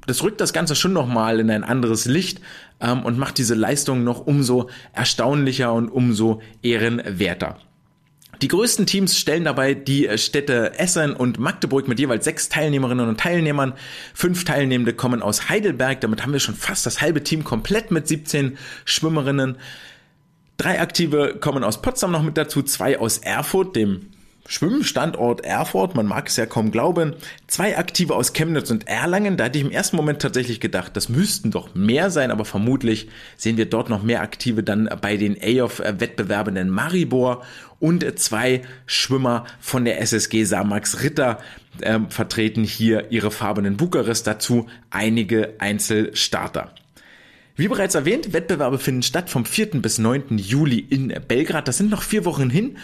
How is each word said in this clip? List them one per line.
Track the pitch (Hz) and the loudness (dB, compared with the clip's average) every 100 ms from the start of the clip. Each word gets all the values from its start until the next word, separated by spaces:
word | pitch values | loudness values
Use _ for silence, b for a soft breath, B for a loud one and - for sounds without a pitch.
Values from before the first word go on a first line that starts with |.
| - | -4
das | 120 | 0
rückt | 190 - | 0 0
das | 160 | -2
Ganze | 165 160 143 | 0 0 0
schon | 185 | 2
nochmal | 180 123 120 110 113 | 2 2 2 2 4
in | 110 | 4
ein | 107 | 2
anderes | 120 123 117 110 | 0 0 2 2
Licht, | 120 165 185 - B B B _ | 2 0 0 -6 B B B _
ähm, | 117 127 | -2 0
und | 117 120 | 0 -2
macht | 139 - | -2 -2
diese | 113 110 | 0 2
Leistung | 110 147 - 127 | 2 0 0 0
noch | 120 120 | 0 0
umso | 151 143 123 123 120 B B | 2 2 4 2 0 B B
erstaunlicher | - 127 - 120 147 135 131 120 | -4 -2 2 2 2 2 2 2
und | 117 117 | 2 0
umso | 127 123 107 113 110 B B | 2 2 4 2 2 B B
ehrenwerter. | 120 113 117 120 - 92 92 90 76 - - _ _ _ _ _ - - | 0 2 2 0 -4 -2 -2 0 -6 -8 -18 _ _ _ _ _ -20 -4
Die | 135 | 0
größten | 180 240 - 190 | 2 2 2 2
Teams | 196 185 - | 2 2 2
stellen | - 165 | 2 0
dabei | 156 135 135 | 0 2 2
die, | 135 135 139 107 | 0 0 2 2
äh, | 107 | 0
Städte | - 147 143 120 110 - | 0 0 0 2 0 0
Essen | 175 170 147 | 0 2 0
und | - 123 113 | 0 0 0
Magdeburg | 147 - - 135 131 | -2 -2 0 0 0
mit | 117 | 0
jeweils | 143 113 | 0 0
sechs | 160 165 - | -2 -4 -2
Teilnehmerinnen | 160 151 139 127 127 117 | 0 2 2 2 0 0
und | 110 | 0
Teilnehmern. | 175 175 156 147 131 127 B B B | 0 2 2 2 0 -4 B B B
Fünf | - 175 180 - | -2 -2 0 0
Teilnehmende | 143 135 123 117 | 0 2 2 2
kommen | 113 123 120 | 0 0 0
aus | 98 101 - | 0 -2 0
Heidelberg. | 202 202 131 131 131 | 0 0 2 0 0
Damit | 110 110 | -2 -2
haben | 131 | -2
wir | 143 | -2
schon | - | -2
fast | - - - 117 | -4 -6 -4 -4
das | - | 0
halbe | 151 151 | 2 2
Team | - 156 | 2 -2
komplett | 151 110 - 214 220 | -2 -4 0 -2 0
mit | 160 - | 0 0
siebzehn | 156 - 147 135 135 B B - | -2 -2 0 -2 -4 B B -4
Schwimmerinnen. | - 156 156 135 139 131 127 B B B B B B _ _ _ - | -2 0 0 0 0 0 -4 B B B B B B _ _ _ -4
Drei | 180 180 | -2 0
Aktive | 165 - 160 147 143 - | 0 0 2 2 2 0
kommen | 151 139 | -2 0
aus | 202 214 | 0 0
Potsdam | 254 247 185 | -2 -2 0
noch | 160 | 0
mit | 156 156 | 0 0
dazu, | 151 143 | 0 -2
zwei | 139 - 120 - | -2 -2 0 0
aus | 113 - | 0 -2
Erfurt, | 98 110 147 190 185 113 | -2 -2 0 0 0 2
dem | 101 95 - b b b - | 0 0 -8 b b b -12
Schwimmstandort | - 165 285 - 123 156 - 120 - | -2 0 0 0 0 -2 0 0 0
Erfurt, | - 107 160 185 185 | -2 -2 0 0 0
man | 117 104 | 0 0
mag | 127 - | -2 -2
es | - | -2
ja | |
kaum | 110 117 107 | 0 0 0
glauben, | 113 160 170 151 - B B - | 2 2 2 0 -4 B B -6
zwei | - 202 - | -2 0 0
Aktive | 180 156 156 110 | 0 0 2 2
aus | 127 | 0
Chemnitz | - 160 147 - | 0 0 0 0
und | 110 - | -2 -2
Erlangen. | 110 160 190 202 165 | -2 0 0 2 0
Da | |
hätte | 117 147 | 0 0
ich | |
im | 135 | 0
ersten | 110 - 170 | -2 0 0
Moment | 151 147 | 0 0
tatsächlich | 139 123 120 113 | 0 0 -2 -4
gedacht, | 107 95 - 101 | -2 -2 -4 -6
das | - | 0
müssten | 127 208 - 113 | 2 2 0 -2
doch | 92 - 90 | -2 -4 0
mehr | 104 135 190 | 2 4 2
sein, | 156 127 | 2 0
aber | 107 | 0
vermutlich | 107 98 117 135 113 110 - B B - | -2 0 2 2 2 -2 -4 B B -4
sehen | 110 113 | 0 0
wir | 107 | 0
dort | 113 117 | 0 0
noch | 104 | -2
mehr | 110 110 | 0 0
Aktive | 107 - 123 110 | -2 -4 -2 0
dann | 107 104 110 - | 0 2 0 0
bei | 101 101 | -2 2
den | 104 98 | 0 0
A-off-Wettbewerben | 104 127 117 - 104 95 117 - 98 104 101 95 | 2 2 0 -2 -4 -2 -4 -4 -2 -2 -2 -2
in | 92 | 0
Maribor | 98 151 180 131 127 123 123 B B B - | 0 0 0 2 2 2 0 B B B -2
und | 160 175 151 - | 2 2 0 -2
zwei | - 110 127 127 127 B - | -2 0 2 2 -2 B -6
Schwimmer | - - 131 127 120 B B | -4 0 2 2 0 B B
von | - 127 | -4 0
der | 117 80 | 0 0
S | 110 | 0
S | 110 - | 0 2
G | 113 | 2
Samax | 101 98 101 104 - - | 2 2 0 0 -2 -2
Ritter, | 139 151 127 110 B B B - | -2 0 0 0 B B B -6
ähm, | 104 110 107 | 0 0 0
vertreten | - - 117 107 110 | -4 -2 0 0 0
hier | 104 - 113 107 - | -2 2 2 2 2
ihre | 113 104 | 0 0
Farben | - 104 101 101 | -2 -2 0 0
in | 101 | 0
Bukarest, | 180 180 107 113 214 | 2 2 0 0 -2
dazu | 214 - 120 113 B _ | -2 0 0 0 B _
einige | 95 110 113 95 110 87 - | -2 2 2 2 2 0 -2
Einzelstarter. | 101 104 - 107 - - - - 92 - - - _ B B B B B B | -2 -2 0 2 2 -2 -2 -2 -4 -6 -8 -16 _ B B B B B B
Wie | - 208 | -4 0
bereits | 226 190 | 0 0
erwähnt, | 160 143 277 226 | 2 2 0 0
Wettbewerbe | 160 - 151 127 131 | -2 0 0 0 0
finden | 143 127 | 0 0
statt | - 170 180 | 0 -2 -2
vom | 127 | -2
vierten | 110 - 214 135 | -2 -2 0 0
bis | 110 - | 0 2
neunten | 110 139 139 110 | 2 2 0 -2
Juli | 95 139 151 117 | 0 2 4 2
in | - 135 131 80 - | 0 -2 -2 -6 0
Belgrad. | 120 160 156 147 | 0 2 0 -2
Das | - | 0
sind | 208 | 2
noch | 208 | 0
vier | - 214 | 0 0
Wochen | 175 139 127 | 0 0 2
hin | 156 262 B | 2 0 B